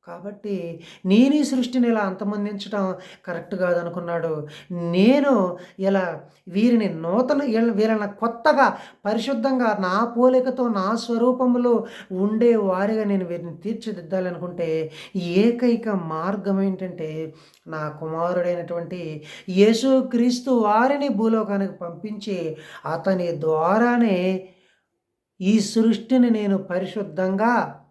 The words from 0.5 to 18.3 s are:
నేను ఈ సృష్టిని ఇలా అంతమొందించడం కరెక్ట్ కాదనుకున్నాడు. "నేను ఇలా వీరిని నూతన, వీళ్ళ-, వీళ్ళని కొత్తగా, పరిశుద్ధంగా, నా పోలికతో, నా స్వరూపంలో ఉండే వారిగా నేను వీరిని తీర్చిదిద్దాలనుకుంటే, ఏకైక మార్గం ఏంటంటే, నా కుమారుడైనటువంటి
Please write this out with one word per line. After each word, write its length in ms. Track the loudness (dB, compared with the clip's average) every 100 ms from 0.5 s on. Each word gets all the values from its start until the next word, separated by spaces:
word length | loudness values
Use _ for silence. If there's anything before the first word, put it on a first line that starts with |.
| -6 -8 -12 -18 -10 2
నేను 280 | 6 6
ఈ 100 | 6
సృష్టిని 440 | 2 0 0 2 2
ఇలా 120 | 2
అంతమొందించడం 920 | 0 -2 -4 -4 -4 -6 -6 -2 -2 -4 -10 -20 -10
కరెక్ట్ 280 | -10 -8
కాదనుకున్నాడు. 920 | -2 0 0 -2 -6 -4 -4 -2 -4 -8 -16 -10
"నేను 840 | -6 -2 4 6 6 4 2 2 -2 -14 -4
ఇలా 420 | 0 0 0 -6 -14 _ -6
వీరిని 400 | 0 4 4 2
నూతన, 540 | -2 -2 0 2 0
వీళ్ళ-, 300 | 0 0 2
వీళ్ళని 400 | 2 2 2 -2 -4
కొత్తగా, 560 | -4 0 2 4 4 2 -14 -10
పరిశుద్ధంగా, 720 | -4 -2 -2 -2 0 2 0 0
నా 240 | 0 0
పోలికతో, 640 | -2 2 4 4 2 -2 -2
నా 280 | 0 -2 -2
స్వరూపంలో 920 | -2 0 2 2 2 2 2 2 -2 -14 -10
ఉండే 440 | -2 0 2 4 4
వారిగా 480 | 2 0 0 0
నేను 200 | 0 -2
వీరిని 320 | -2 -8 -10 -10
తీర్చిదిద్దాలనుకుంటే, 1400 | -8 -8 -8 -10 -6 -4 -4 -6 -10 -6 -4 -2 -4 -10 -8 -6
ఏకైక 720 | 0 2 4 2 0 0 -2
మార్గం 720 | -4 -4 -4 -4 -4 -2 0
ఏంటంటే, 720 | 0 -2 -8 -8 -10 -8 -10 -12 -20 _ -12
నా 220 | -8 -8
కుమారుడైనటువంటి 1400 | -8 -8 -4 -2